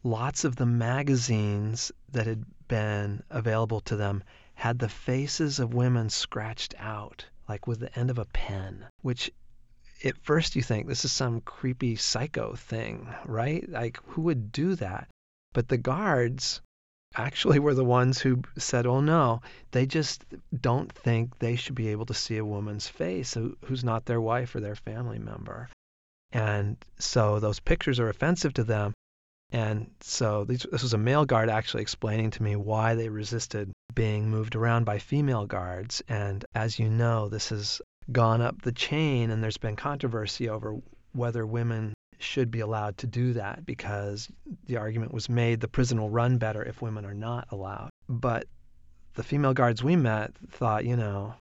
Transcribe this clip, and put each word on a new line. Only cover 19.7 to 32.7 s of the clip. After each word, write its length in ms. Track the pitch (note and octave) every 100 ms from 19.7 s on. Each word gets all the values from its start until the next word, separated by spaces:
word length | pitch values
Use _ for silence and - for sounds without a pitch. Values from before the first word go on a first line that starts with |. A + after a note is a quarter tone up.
they 160 | B2 C3+
just 380 | D#3+ D3 - - - -
don't 380 | - A#2+ B2 -
think 460 | - - A#2 A#2 -
they 160 | A#2+
should 220 | A#2+ - B2
be 120 | A2
able 180 | G#2+ A#2
to 80 |
see 240 | A2 - A2
a 60 |
woman's 440 | G#2+ G#2 G#2 G#2 -
face 460 | - E3 F#3 B2+
who, 220 | A#2+ A2+ - -
who's 180 | C3
not 220 | A#2+ A2+ -
their 140 | A#2
wife 360 | A2+ A#2+ B2 A#2
or 40 |
their 140 | G#2
family 460 | G#2 - A2 A#2+ A2
member. 480 | G#2+ G#2 - G2 B2 - _ _ _ _ _
And 440 | A2+ G#2+ G#2 G2+ G#2+ - -
so 400 | - B2+ G#2+ G#2
those 220 | G#2+ G#2
pictures 400 | - - - B2
are 80 | A2+
offensive 460 | G#2 D3 F3 D3
to 100 | C3
them. 300 | A2 A2 G#2 A2 _ _ _ _ _
And 360 | A#2+ A2 G#2+ A2 -
so 440 | - - A2+ G#2+
these, 200 | G2+ B2 -
this 100 | D#3
was 120 | B2
a 40 | A2+
male 280 | A2 C#3+ C#3+
guard 240 | A#2 A2+
actually 320 | A2 - A2+
explaining 480 | G#2+ - A2 G#2+ A2
to 120 | -
me 140 | G#2+ G#2
why 380 | G2+